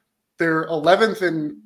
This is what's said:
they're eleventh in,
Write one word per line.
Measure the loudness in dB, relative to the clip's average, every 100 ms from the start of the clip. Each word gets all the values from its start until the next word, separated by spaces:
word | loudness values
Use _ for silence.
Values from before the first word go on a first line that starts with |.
| _ _ _ _
they're | -2 -2
eleventh | -2 -2 2 4 2 0
in, | -2 -2 -6 -10